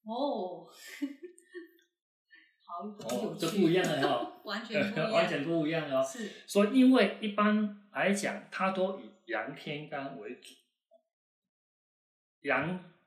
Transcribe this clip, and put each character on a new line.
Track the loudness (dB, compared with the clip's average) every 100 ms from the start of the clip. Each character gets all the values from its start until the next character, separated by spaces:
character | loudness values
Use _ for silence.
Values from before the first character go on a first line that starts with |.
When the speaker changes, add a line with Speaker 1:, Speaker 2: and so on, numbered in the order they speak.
Speaker 1:
哦。 | -10 -4 -2 -2 -6 -10 -16
<laughs> | -20 -20 -10 -10 -10 -20 -20 _ -18 -18 _ _ _ _ _ _ -20 _ _
好， | -14 -10 -10 -10 -6
好 | -4
有 | -4 -4
趣。 | -2
Speaker 2:
哦， |
这 |
不 | 4 4
一 |
样 | 4
了 | 2 2 2
哦。 | 0 -2 -10
Speaker 1:
<laughs> |
完 | -8 -8
全 | -4 -2 0
不 | -2
一 |
样。 | 0
Speaker 2:
<laughs> |
完 | 2 2
全 | 0
不 | -2 0 0
一 |
样 | -2 -2
了 | 0
哦。 |
Speaker 1:
是。 | -2 -4 -12 -12 -2
Speaker 2:
所 | 2 4
以 |
因 | 8 8
为 | 8 6 2
一 | -4
般 | 2 4 4 2 -4 -10
来 | 0 2
讲， | 2 -2 -6 -8
它 | -4 -2
都 | 0 -2 -2
以 | -12 -18 -6
阳 | -6 -6
天 | -8 -8 -10 -8
干 | -8 -8 -10
为 | -12 -14
主。 | -18 -20 _ _ _ _ _ _ _ _ _ _ _ _ _ _ _ _ _ _
阳， | 0 0 0 -4 -10 _